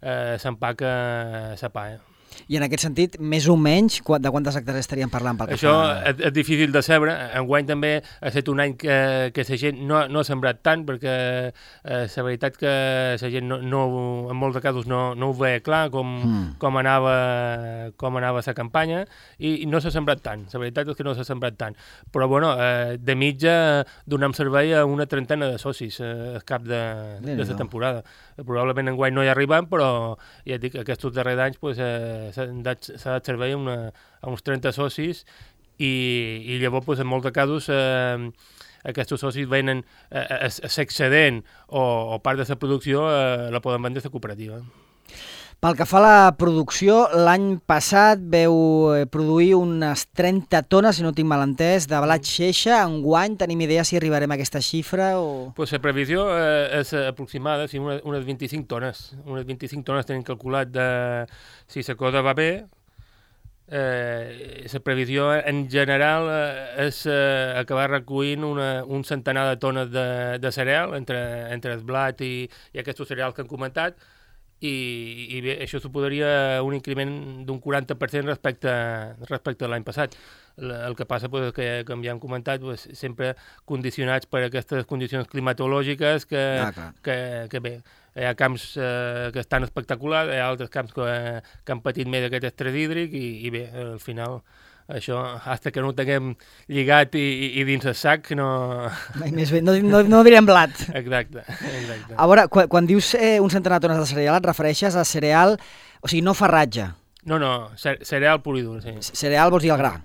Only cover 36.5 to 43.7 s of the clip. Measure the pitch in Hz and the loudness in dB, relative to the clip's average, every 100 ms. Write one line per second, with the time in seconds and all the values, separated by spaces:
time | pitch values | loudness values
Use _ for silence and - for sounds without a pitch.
36.5 | 127 127 127 131 135 131 131 131 127 139 | -4 -2 -2 -2 -2 -2 -2 -2 0 0
37.5 | 151 139 139 131 127 127 120 120 117 _ | 0 -2 0 0 0 -2 -4 -8 -12 _
38.5 | _ - _ - 127 127 139 139 127 135 | _ -20 _ -12 -8 -6 -4 -6 -6 -2
39.5 | 135 135 131 123 _ _ 139 127 131 131 | 0 0 -2 -6 _ _ -8 -6 -4 -4
40.5 | - - - - - 135 143 151 120 - | -6 -8 -4 -4 0 2 4 4 2 -10
41.5 | - _ 143 127 117 113 113 135 135 127 | -20 _ -2 0 0 -2 -4 -2 -2 -4
42.5 | 135 143 139 139 139 156 147 131 123 120 | -4 -2 -2 0 -2 0 2 0 -2 -4
43.5 | 120 127 | -4 -2